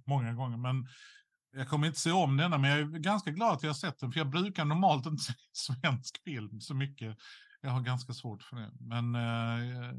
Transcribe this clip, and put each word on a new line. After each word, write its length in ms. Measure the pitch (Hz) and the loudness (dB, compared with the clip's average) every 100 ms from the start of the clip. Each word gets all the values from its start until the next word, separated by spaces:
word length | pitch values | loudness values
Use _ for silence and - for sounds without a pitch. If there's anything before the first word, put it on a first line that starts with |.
| - | -2
många 280 | 139 117 | 0 0
gånger, 240 | 117 127 117 | -2 -4 -4
men... 300 | 127 131 123 - - - _ _ _ | -2 -2 -4 -12 -20 -20 _ _ _
Jag 160 | 135 127 | -10 0
kommer 200 | 151 156 | 2 2
inte 120 | 139 | 2
se 120 | 165 | 2
om 260 | 185 147 139 | 4 4 4
denna, 200 | 175 147 | 4 4
men 120 | 139 | 6
jag 80 | 147 | 4
är 60 | 151 165 | 2 0
ganska 320 | 185 208 160 | 2 2 0
glad 220 | 160 226 | 0 2
att 100 | 151 | 2
jag 60 | 156 | 0
har 40 | 143 | -2
sett 240 | 175 - | -4 -4
den, 120 | 127 | -2
för 80 | 160 | 0
jag 100 | 143 | 0
brukar 360 | 165 202 190 151 | 0 0 0 2
normalt 400 | 160 190 147 156 | 4 6 4 2
inte 180 | 156 | -4
<laughs> 0 | |
se 100 | - - _ | -4 -8 _
svensk 680 | - - 127 156 123 - - | -8 -6 0 0 0 -4 -12
film 360 | - 127 107 110 | -6 -6 -6 -10
så 140 | - 135 | -6 -2
mycket. 420 | 139 139 110 107 - - - - | -4 -4 -10 -10 -16 -20 -20 -10
Jag 80 | 135 | -4
har 120 | 123 | -2
ganska 320 | 123 127 127 | 0 -2 -4
svårt 300 | 117 120 101 | -10 -10 -12
för 120 | - 120 | -12 -12
det. 140 | 107 123 | -12 -12
Men, 360 | 120 120 120 120 | -6 -2 0 0
eh, 760 | 117 117 117 117 123 123 123 | 0 0 0 -2 -4 -6 -8